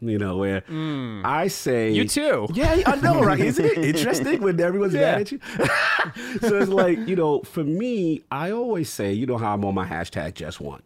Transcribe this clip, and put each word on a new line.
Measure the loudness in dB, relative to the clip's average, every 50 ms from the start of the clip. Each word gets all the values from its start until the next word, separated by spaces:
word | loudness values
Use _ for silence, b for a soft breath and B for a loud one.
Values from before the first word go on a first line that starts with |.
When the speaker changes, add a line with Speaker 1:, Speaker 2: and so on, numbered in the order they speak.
Speaker 1:
you | -4 -2 -2 0
know, | 0 0 0 0
where | 0 0 0 -2 -4
Speaker 2:
Mm. | -4 -6 -6 -4 -4 -4 -4 -6 -6 -6 -6 -4
Speaker 1:
I | -2 0 0 0
say | -2 -2 -4 -2 0 0 2 2 2 2
Speaker 2:
You | 2 2 0
too. | 0 0 2 2 2 2 0 -2 0
Speaker 1:
Yeah, | 0 2 4 4 4 4
I | 2 2
know, | 2 2 2 4 4 4
right? | 4 4 4
Isn't | 2 2 2 2 2
it | 2 2 2
Speaker 2:
<laughs> | 2 2 2
Speaker 1:
interesting | 2 0 0 0 0 0 0 0 2 2
when | 2 2 2
everyone's | 2 2 2 0 0 0 2
Speaker 2:
Yeah. | 4 4 4 2
Speaker 1:
mad | 2
at | -2 -4 -8
you? | -10 -12
<laughs> | -8 -4 0 0 2 2 2 0 0 0 0 -2 -4 -6 -10 -10 -8 -6 -2
So | 0 2 2 2
it's | 2 2
like, | 4 4 4 4 2 0 0
you | 0 0
know, | 2 2 2 2 0 -2
for | -4 -6 -4 -2
me, | -2 -2 -2 -2 -2 -2 0 0 0 -2 -2 -4 _ -8
I | -6 -4 -4
always | -4 -4 -4 -2 -2 -2 -4 -4
say, | -4 -4 -2 -2 -2
you | -2 -2
know | -2 -2 -2
how | 0 0 0
I'm | 0 0
on | 0 0
my | -2 -2
hashtag | -4 -4 -6 -6 -6 -6 -6 -6 -6 -8
just | -10 -10 -12 -10 -10
one, | -10 -12 -12 -14 -12